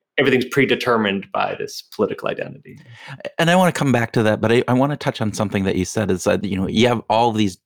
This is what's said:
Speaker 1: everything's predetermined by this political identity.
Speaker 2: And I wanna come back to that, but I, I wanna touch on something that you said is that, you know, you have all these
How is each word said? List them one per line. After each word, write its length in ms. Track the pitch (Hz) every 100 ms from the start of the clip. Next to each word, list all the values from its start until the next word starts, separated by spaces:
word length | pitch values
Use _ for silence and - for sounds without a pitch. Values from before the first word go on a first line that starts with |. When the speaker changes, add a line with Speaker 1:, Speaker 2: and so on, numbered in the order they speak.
| _ -
Speaker 1:
everything's 280 | 123 127 123
predetermined 840 | - 123 120 - 113 104 98 -
by 240 | 101 98 95
this 240 | - - -
political 340 | - 101 - -
identity. 520 | - - - - - 120 117 - 131 - -
Speaker 2:
And 140 | 165
I 40 | 185
wanna 160 | 180
come 200 | - 143
back 220 | 120 117
to 100 | 123
that, 180 | 107 107
but 100 | 110
I, 120 | 120 123
I 60 |
wanna 240 | 127 139 147
touch 240 | 143 -
on 100 | 110
something 320 | - 104 101 95
that 100 | -
you 100 | 92
said 240 | 110 98
is 140 | 92
that, 200 | 101 95
you 140 | 95 95
know, 100 | 90
you 200 | 98 120
have 160 | - -
all 240 | 110 120
these 240 | 107 101 90